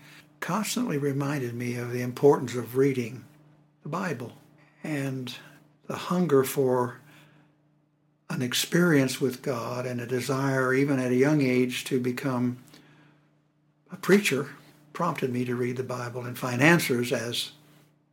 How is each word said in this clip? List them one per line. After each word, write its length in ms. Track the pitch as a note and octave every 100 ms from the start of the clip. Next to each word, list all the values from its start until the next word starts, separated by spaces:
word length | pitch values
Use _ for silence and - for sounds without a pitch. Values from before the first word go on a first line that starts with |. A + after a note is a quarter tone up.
| - - - -
constantly 580 | - G3 G3+ A3 B3 D3
reminded 560 | C#3+ C3+ C#3 D3 A#2+
me 220 | A#2 A#2+ A#2+
of 160 | A#2+
the 100 | B2
importance 540 | B2 A#2+ C#3+ D#3+ A#2+ A#2+
of 200 | G#2+ B2+
reading 480 | C#3 B2 A2 - - - _ _ _ _
the 40 | D3
Bible. 440 | E3+ F#3 B2+ G#2+ - _ _ _ _
And 500 | D#3+ D3 C#3 C3 B2 - - - _ _ -
the 80 |
hunger 480 | A2+ - F3+ E3+ C#3
for 560 | C3 C#3+ C3 B2+ B2 - - - - _ _ _ _ _ _ _ _ _ -
an 120 | -
experience 760 | B2 - - E3 F3 C#3+ C3 -
with 220 | C3+ B2
God 440 | D3 A#2+ A#2 B2 B2+
and 140 | B2
a 60 | A#2
desire, 680 | B2+ B2+ C3+ C#3 C3+ B2+
even 240 | C3 C#3+ C3
at 140 | B2+
a 40 | B2+
young 240 | C#3 D3+
age, 440 | C3 B2+ B2+ B2
to 160 | - B2+
become 560 | B2 B2 C#3 B2 B2 B2 - - - _ _ _ _ _ _ _ _ _ -
a 40 | -
preacher 520 | - G3 - B2+ - - - - _
prompted 400 | - E3+ D#3 C3
me 120 | B2
to 100 | B2
read 220 | B2 B2 B2+
the 80 |
Bible 400 | B2 B2 A#2+ B2
and 120 | A#2+ B2
find 260 | C3 B2
answers 500 | D3+ E3+ - A#2+ B2
as, 400 | B2 A#2 A#2 - - _ _ _ _ _